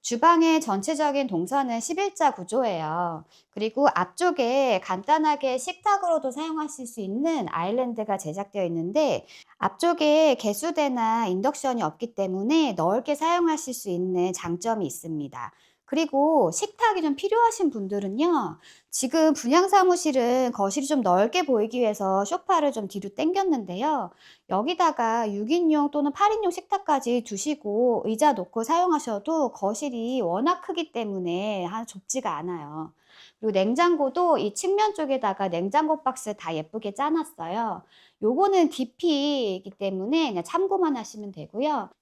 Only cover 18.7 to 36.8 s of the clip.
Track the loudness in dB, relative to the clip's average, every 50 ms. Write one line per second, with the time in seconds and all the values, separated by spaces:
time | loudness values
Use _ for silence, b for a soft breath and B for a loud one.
18.7 | B B B _ -6 -4 -4 0 2 4 4 4 4 2 0 4 4 4 4 6
19.7 | 6 6 6 6 4 2 2 0 2 2 2 2 2 2 2 0 0 0 -2 0
20.7 | 0 -2 -2 0 0 0 4 4 4 4 4 4 2 0 2 2 2 2 2 0
21.7 | 0 0 0 0 0 -2 -2 0 0 0 0 -2 -4 -6 0 0 2 2 2 0
22.7 | -2 -2 -8 -6 -8 -8 -10 -8 -6 -2 -2 0 0 0 0 0 0 -2 -2 -6
23.7 | -6 -2 -2 0 0 -2 -4 -8 b b b b b b b _ -2 0 0 -2
24.7 | 0 2 2 0 2 0 -2 0 0 0 -2 -2 -4 -4 -2 0 0 2 4 4
25.7 | 4 4 2 2 0 0 0 0 0 2 2 2 2 2 0 -2 -2 -4 -6 _
26.7 | -4 -4 0 0 0 0 2 0 0 0 -2 -4 -8 -6 -4 -4 -4 -4 -4 -4
27.7 | 0 2 2 2 2 2 0 -2 0 2 4 2 2 2 -4 -6 -4 -6 -2 2
28.7 | 2 2 4 2 2 0 0 -4 -6 -6 -2 -2 0 0 0 0 -2 -2 -2 -2
29.7 | -2 -2 -4 -6 -4 -4 -4 -2 -2 0 0 0 0 0 2 0 0 0 -4 -6
30.7 | -4 -4 -6 -6 _ -6 -6 -4 -4 -4 -4 -2 -2 -2 -2 -4 -4 -4 -6 -6
31.7 | -6 -8 -10 -10 -14 -18 _ _ -6 -4 -4 -4 -6 -4 -6 -6 -8 -8 -10 -10
32.7 | -10 -10 -10 -12 _ b b b b b b b b _ -4 0 2 2 2 2
33.7 | 2 4 4 4 4 4 2 0 2 2 4 4 4 2 2 -2 -4 -2 -2 0
34.7 | 2 2 2 0 0 -2 -2 -2 -2 0 0 -2 -2 0 -2 -2 0 -2 -2 0
35.7 | 2 2 2 2 0 0 0 -4 -4 -4 -8 -10 -10 -8 -8 -6 -6 -6 -6 -6
36.7 | -10 -8